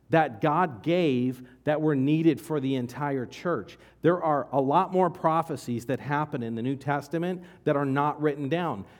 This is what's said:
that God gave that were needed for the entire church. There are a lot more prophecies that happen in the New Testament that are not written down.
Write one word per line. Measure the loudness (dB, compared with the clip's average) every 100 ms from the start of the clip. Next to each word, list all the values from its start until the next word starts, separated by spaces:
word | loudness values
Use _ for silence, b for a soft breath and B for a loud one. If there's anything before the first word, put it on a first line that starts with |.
| _
that | 2 2 0
God | 2 2 0 -2
gave | -2 2 2 2 0 -4 B B
that | -2 0
were | 2 2
needed | 2 4 4 2
for | -2 -4
the | -2 -2
entire | -4 -6 -4 -4 -6
church. | -8 -4 -4 -6 -16 b b
There | 2 2
are | 2 0 0
a | 0
lot | 2 2 2
more | 2 2
prophecies | 2 0 2 -2 -6 -4 -6 -2
that | -4
happen | -2 -2 -2 -4
in | -6
the | -4
New | -4 -4
Testament | -2 -4 -2 -6 -4 -6 B B
that | 0 2
are | 2
not | 2 0 0
written | -2 -2 -2
down. | -2 -2 -4 -10